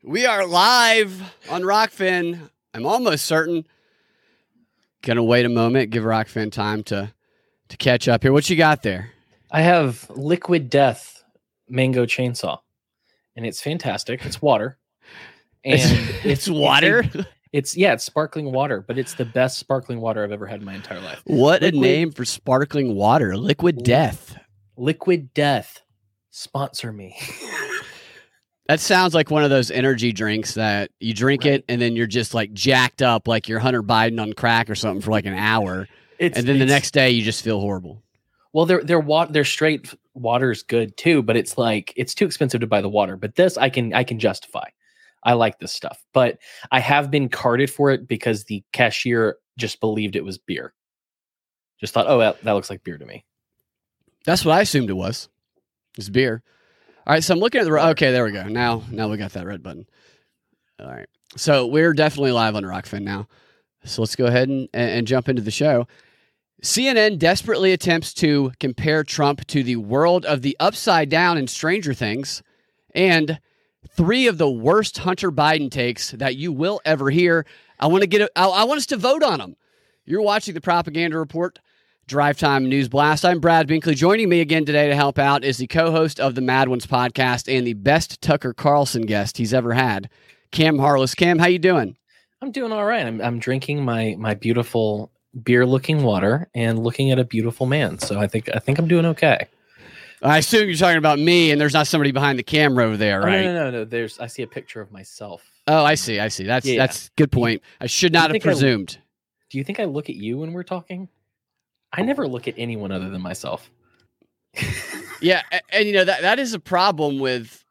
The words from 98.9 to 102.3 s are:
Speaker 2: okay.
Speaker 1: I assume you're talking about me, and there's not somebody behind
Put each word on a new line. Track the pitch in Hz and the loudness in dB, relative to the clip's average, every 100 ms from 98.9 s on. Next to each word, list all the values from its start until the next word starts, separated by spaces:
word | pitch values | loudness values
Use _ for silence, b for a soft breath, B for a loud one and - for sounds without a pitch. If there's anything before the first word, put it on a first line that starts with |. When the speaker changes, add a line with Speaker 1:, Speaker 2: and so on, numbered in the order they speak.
| 170 165 | 2 2
Speaker 2:
okay. | 156 156 117 - _ B B B B B B | 2 2 2 -2 _ B B B B B B
Speaker 1:
I | 135 156 | 2 2
assume | - 226 202 | 4 2 2
you're | 160 | 2
talking | 180 165 | 4 4
about | 151 147 | 4 4
me, | 160 175 160 | 4 6 4
and | 147 | 4
there's | 147 | 2
not | 151 147 | 2 2
somebody | 160 143 | 2 2
behind | 135 143 | 2 0